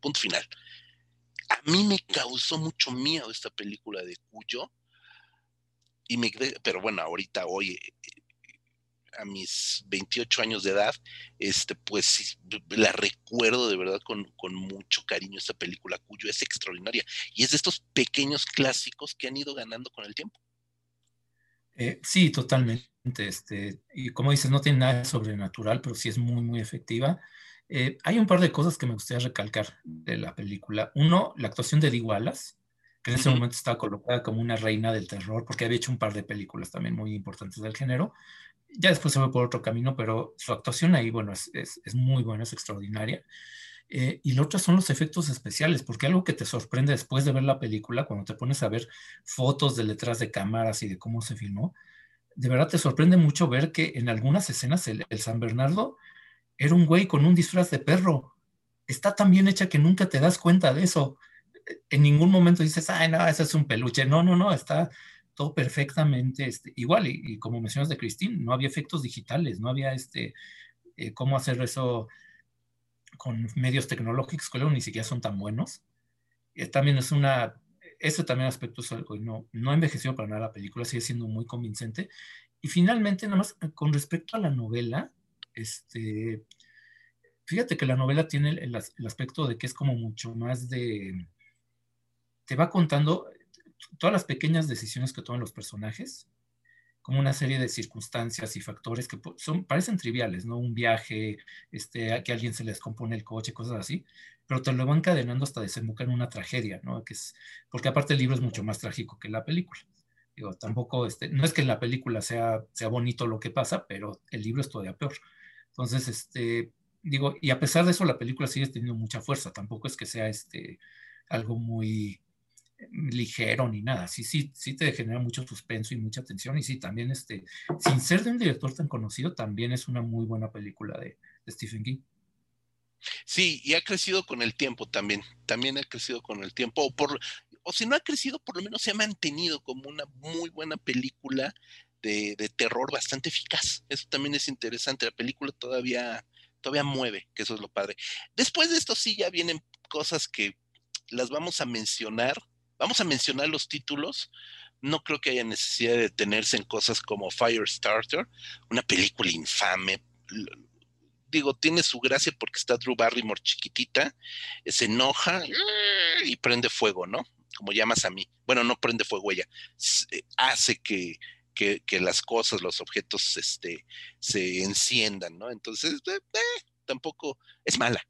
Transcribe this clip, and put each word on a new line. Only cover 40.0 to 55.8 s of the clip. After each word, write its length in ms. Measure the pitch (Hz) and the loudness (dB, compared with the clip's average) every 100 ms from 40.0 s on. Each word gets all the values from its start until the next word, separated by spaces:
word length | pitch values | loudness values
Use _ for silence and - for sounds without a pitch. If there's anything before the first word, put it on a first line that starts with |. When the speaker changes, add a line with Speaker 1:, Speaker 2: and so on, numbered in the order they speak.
| 110 113 - - | -2 -2 -4 -10
Speaker 2:
su 160 | - | -6
actuación 420 | 123 - 127 165 | -4 -4 2 6
ahí, 140 | 165 117 | 6 4
bueno, 240 | 113 104 | -2 -4
es, 180 | 95 - | -6 -8
es, 260 | 131 123 - | -8 -10 -12
es 100 | - | -6
muy 280 | 127 127 131 | 0 2 2
buena, 200 | 113 107 | 0 -4
es 100 | 113 | -6
extraordinaria. 720 | - - 101 101 107 110 - _ - - - - - _ | -8 -10 -10 -6 -6 -4 -6 _ -20 -20 -18 -20 -20 _
Eh, 320 | 143 127 - | -2 -2 0
y 100 | 151 | 0
la 100 | 131 | 2
otra 160 | 151 196 | 2 2
son 180 | - 180 | 6 6
los 140 | 185 | 6
efectos 400 | 143 156 165 151 | 0 0 0 -2
especiales, 520 | 127 - - 156 151 | -4 -6 0 2 2
porque 240 | - 113 139 | -2 -2 2
algo 160 | 185 | 2
que 120 | 180 | 2
te 100 | - | -2
sorprende 480 | - 123 107 127 139 | -2 -4 -2 2 2
después 320 | 135 - 135 | 2 0 0
de 80 | 143 | 2
ver 120 | 131 | 2
la 140 | 135 135 | 2 2
película, 460 | 120 107 - 120 | 0 -4 -2 -4
cuando 220 | 151 101 101 | -2 -4 -6
te 80 | |
pones 280 | 110 123 139 | -4 -2 0
a 60 | 110 | 0
ver 200 | 113 117 - - - | -2 -6 -16 -20 -20
fotos 500 | - - 127 139 143 120 | -14 0 2 4 2 2
de 80 | |
detrás 340 | 110 101 117 113 | -2 0 -2 -2
de 120 | 113 | -2
cámaras 520 | - 98 113 113 107 | -2 -2 0 0 0
y 60 | 107 | -4
de 100 | 92 | -6
cómo 240 | 113 113 | -4 -4
se 120 | 113 | -4
filmó, 400 | 110 104 98 160 - - - - _ _ - | -6 -6 -4 -4 -6 -20 -20 -20 _ _ -4
de 120 | 127 | 2
verdad 180 | 127 151 | 4 4
te 100 | 175 | 4
sorprende 380 | 147 131 160 180 | 2 6 8 10
mucho 320 | 156 143 165 | 8 6 2
ver 240 | 123 160 | 4 2
que 200 | 160 160 139 | 0 -2 0
en 120 | 120 | -2
algunas 420 | 110 127 165 190 | 2 4 4 2
escenas 360 | 127 127 170 - | -2 0 0 0
el, 180 | 107 104 | -6 -4
el 100 | 107 | -6
San 220 | 113 113 | -2 -2
Bernardo 560 | 113 113 127 185 | -2 2 2 2